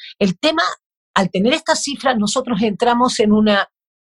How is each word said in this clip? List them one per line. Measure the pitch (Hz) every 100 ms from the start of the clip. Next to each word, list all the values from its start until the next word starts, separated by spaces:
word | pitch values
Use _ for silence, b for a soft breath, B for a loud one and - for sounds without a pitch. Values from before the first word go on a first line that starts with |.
| B B
el | 202 170
tema, | 302 320 185 - _ _ _
al | 185 185
tener | 190 220
estas | 320 - 320
cifras, | - 269 262 226
nosotros | 208 262 254 196
entramos | 220 190 240 240 247 -
en | 208
una | 214 214 202 185 _ _ _